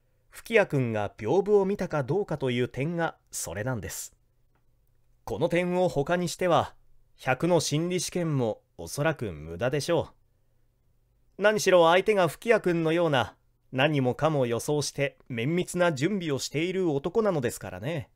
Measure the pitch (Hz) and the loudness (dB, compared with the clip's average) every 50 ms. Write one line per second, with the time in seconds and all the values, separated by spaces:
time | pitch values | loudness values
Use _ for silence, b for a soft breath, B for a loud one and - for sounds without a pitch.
0 | _ _ _ _ _ _ - - - - 226 214 190 - - 139 127 117 110 107 | _ _ _ _ _ _ -20 -20 -6 0 2 2 2 2 2 0 0 0 0 -2
1 | 104 95 - - 107 107 151 190 190 196 214 202 190 190 202 - 190 170 - 151 | -2 -4 -6 -6 -4 0 0 0 2 4 2 2 2 2 -2 -4 -4 -4 -4 -4
2 | 135 117 165 202 196 - 160 143 139 131 123 120 123 117 - 127 139 165 175 170 | -2 -2 -2 -4 -4 -4 -4 -4 -2 -2 0 0 -2 -2 -2 -4 -6 -4 -2 -2
3 | 165 156 - _ _ _ - - - - 82 101 107 127 131 110 82 - - - | -4 -4 -6 _ _ _ -12 -10 -10 -8 -8 -6 -6 -6 -6 -6 -8 -10 -10 -12
4 | - - - _ _ _ _ _ _ _ _ _ _ _ _ _ _ _ _ _ | -14 -14 -18 _ _ _ _ _ _ _ _ _ _ _ _ _ _ _ _ _
5 | _ _ _ _ _ - - 92 151 170 170 170 180 180 180 180 185 170 - 143 | _ _ _ _ _ -10 -4 -2 -2 0 0 0 0 0 0 2 0 2 0 -2
6 | 139 - 180 180 180 160 - - 185 180 160 131 110 - - - _ - - - | -2 0 0 -2 -2 -4 -4 -2 2 4 4 4 2 2 -4 -14 _ -20 -20 -20
7 | _ _ _ _ - 131 131 - - 170 180 160 147 - 147 151 170 180 180 180 | _ _ _ _ -2 -2 0 0 2 2 4 2 2 2 0 0 0 -2 -2 -4
8 | - - - 180 170 160 147 135 123 110 104 - _ _ _ - 85 85 - 139 | -4 -4 -4 -4 -2 0 0 0 0 0 -2 -4 _ _ _ -16 -14 -10 -6 -4
9 | 147 160 156 - 120 101 82 73 76 82 82 87 117 127 147 147 139 - 170 147 | -2 -2 -2 -2 -6 -8 -8 -10 -12 -12 -8 -4 -4 -2 -2 -2 -2 0 0 0
10 | 107 - - _ _ _ _ _ _ _ _ _ _ _ _ _ _ _ _ _ | 0 -2 -8 _ _ _ _ _ _ _ _ _ _ _ _ _ _ _ _ _
11 | _ _ _ _ _ _ _ - 190 208 214 202 - 190 185 180 165 160 170 190 | _ _ _ _ _ _ _ 0 2 2 2 4 4 6 6 8 8 8 6 6
12 | 190 214 214 190 180 151 - - - 233 226 202 - 185 175 170 165 156 160 175 | 4 4 4 4 2 2 0 -2 0 2 2 4 4 2 0 2 2 0 2 2
13 | 175 160 143 123 107 - - _ _ _ _ _ _ _ - 127 135 160 151 143 | 2 2 2 2 0 0 -4 _ _ _ _ _ _ _ -2 0 2 2 2 2
14 | 127 127 117 - 143 160 156 143 127 120 117 113 - - 151 147 139 - - - | 0 0 0 0 0 0 2 0 0 0 0 -2 -2 -2 -2 -2 -2 -4 -4 -4
15 | 139 139 - - _ - 127 117 113 139 170 180 170 - - 180 175 175 156 120 | -4 -4 -4 -8 _ -10 -6 -4 -2 -2 -2 -2 -2 -4 -2 0 2 2 2 0
16 | 139 185 214 196 175 156 139 123 - - - 147 165 180 180 190 185 165 143 139 | -2 -2 -2 -2 -2 -4 -4 -4 -4 -4 -4 -4 -4 -2 -2 -2 0 0 0 -2
17 | - 175 - 226 214 208 180 151 131 113 - - - 98 87 90 104 139 170 147 | -2 -2 -2 0 0 2 0 0 0 -2 -4 -6 -10 -12 -10 -8 -6 -6 -6 -6
18 | 101 - _ | -8 -10 _